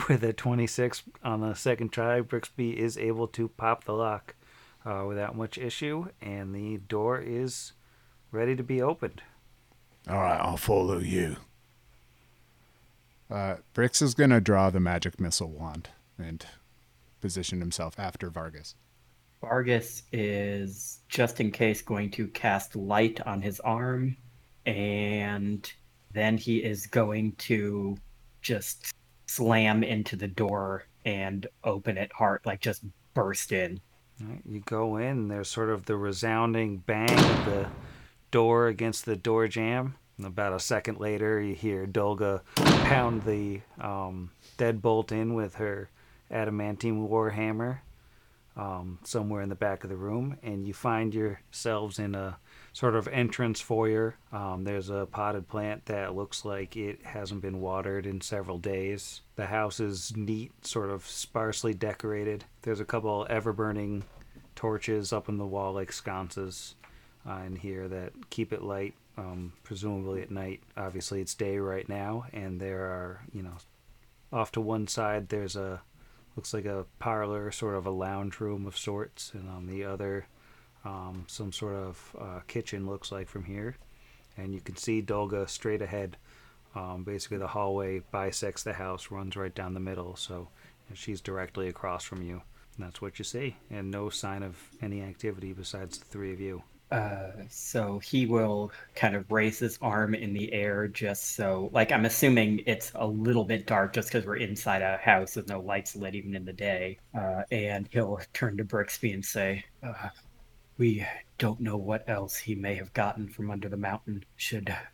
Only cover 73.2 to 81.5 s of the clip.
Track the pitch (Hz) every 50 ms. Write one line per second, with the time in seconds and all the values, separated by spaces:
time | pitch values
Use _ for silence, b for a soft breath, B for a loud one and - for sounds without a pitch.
73.2 | - - - 98 92 90 87 85 - - _ _ _ - - - - - _ _
74.2 | - - 131 113 107 - - 113 110 110 113 110 104 - - 117 110 104 107 104
75.2 | 98 - 107 104 101 92 95 101 95 95 92 87 - - b b b b b b
76.2 | b b - 107 - - - 107 98 101 98 95 90 - - - - 120 110 107
77.2 | 104 101 104 104 104 104 - - 113 104 101 95 90 95 95 92 92 95 98 98
78.2 | 98 98 - - 110 104 104 98 98 98 - - - 107 101 101 107 - - -
79.2 | - - - 98 92 95 92 90 90 90 95 98 101 98 98 95 101 98 98 98
80.2 | 95 - b b b b b b b b b - - 101 98 92 92 92 92 92
81.2 | 87 - - - 107 98